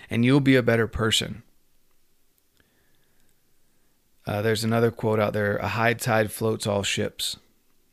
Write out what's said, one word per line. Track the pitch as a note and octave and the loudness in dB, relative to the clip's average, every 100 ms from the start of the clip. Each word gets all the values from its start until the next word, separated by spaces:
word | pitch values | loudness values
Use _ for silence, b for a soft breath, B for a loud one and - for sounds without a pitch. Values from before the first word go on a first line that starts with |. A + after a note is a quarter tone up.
| B | B
And | A2+ | 0
you'll | B2 C#3+ | 4 4
be | C3+ | 4
a | C3 | 4
better | A#2 A2+ G#2+ | 4 2 0
person. | - A2 - - G#2+ - _ _ _ _ _ _ _ _ _ _ _ _ _ _ _ _ _ _ _ _ _ _ _ _ _ _ _ | -2 0 0 -4 -12 -20 _ _ _ _ _ _ _ _ _ _ _ _ _ _ _ _ _ _ _ _ _ _ _ _ _ _ _
Uh, | - G#2 | -8 -4
there's | A2 A2 | -2 0
another | A2+ A#2 A#2 | 0 2 0
quote | - A2+ A2 | 0 -2 0
out | G#2 | 0
there, | G#2 G#2 G#2 | 0 -2 -2
"A | G2 | -4
high | A2 A2+ | 0 0
tide | A2+ B2+ A2 G#2+ | 0 0 0 0
floats | - A2+ G#2+ | -2 -4 -2
all | A2 G2+ | -2 -2
ships." | G2 - G#2 - - - _ _ _ _ _ | -2 -4 -6 -6 -8 -10 _ _ _ _ _